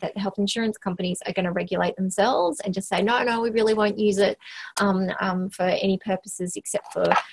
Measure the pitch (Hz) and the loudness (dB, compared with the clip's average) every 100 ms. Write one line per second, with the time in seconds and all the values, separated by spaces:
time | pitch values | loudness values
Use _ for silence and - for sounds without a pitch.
0 | 170 - 196 190 202 233 226 214 - 180 | -6 -4 -6 -2 -2 0 -2 -2 -6 -4
1 | 185 180 - 190 180 175 180 180 175 - | -4 -4 -4 -2 0 -2 -2 0 -2 0
2 | 190 - 214 294 359 302 208 185 - 180 | -4 2 2 4 0 -2 -4 -4 -2 0
3 | 202 240 240 233 233 220 220 214 208 208 | 2 2 2 0 0 2 2 4 2 2
4 | 208 196 196 - - - - - 202 190 | 2 4 2 2 -10 -16 -10 0 2 2
5 | 190 - 190 185 185 - 185 - 196 190 | 0 0 -2 0 -2 0 0 2 2 0
6 | - 185 190 - 180 196 - - - - | 0 -4 -4 -8 -6 -6 -4 -6 -4 -2
7 | 175 - - | 2 2 0